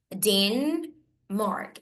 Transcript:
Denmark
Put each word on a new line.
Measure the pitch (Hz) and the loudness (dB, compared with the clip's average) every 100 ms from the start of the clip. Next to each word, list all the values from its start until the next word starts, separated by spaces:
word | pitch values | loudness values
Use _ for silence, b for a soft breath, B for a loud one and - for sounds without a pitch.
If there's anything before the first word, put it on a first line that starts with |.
| - | -16
Denmark | 196 196 196 196 240 294 330 339 - _ _ - 196 208 - - - | -2 2 4 4 2 0 -2 -6 -14 _ _ -6 -2 -2 -4 -8 -14